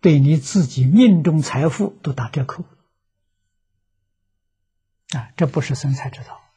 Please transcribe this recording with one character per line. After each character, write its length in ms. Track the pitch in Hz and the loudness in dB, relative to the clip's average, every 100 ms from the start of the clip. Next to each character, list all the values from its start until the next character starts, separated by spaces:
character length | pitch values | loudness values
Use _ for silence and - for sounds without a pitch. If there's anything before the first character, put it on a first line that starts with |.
对 180 | 185 147 | 4 4
你 180 | 139 156 | 4 2
自 300 | - 202 139 | 0 -2 -2
己 180 | - | 0
命 380 | 131 190 247 180 | 2 6 6 4
中 180 | 151 156 | 2 0
财 280 | - - 156 | -2 -2 -2
富 280 | - 202 - | -2 -6 -6
都 100 | - | -10
打 160 | 131 113 | -6 -6
折 160 | - | -6
扣。 200 | 131 - 170 _ _ _ _ _ _ _ _ _ _ _ _ _ _ _ _ _ _ _ _ _ _ _ _ | -6 -10 -16 _ _ _ _ _ _ _ _ _ _ _ _ _ _ _ _ _ _ _ _ _ _ _ _
啊， 200 | 143 113 - | -12 -12 -6
这 100 | 160 | -4
不 160 | 156 | -4
是 120 | 131 | -6
生 200 | 135 143 | -6 -4
财 160 | 135 131 | -6 -6
之 120 | - | -14
道。 160 | - - _ | -20 -20 _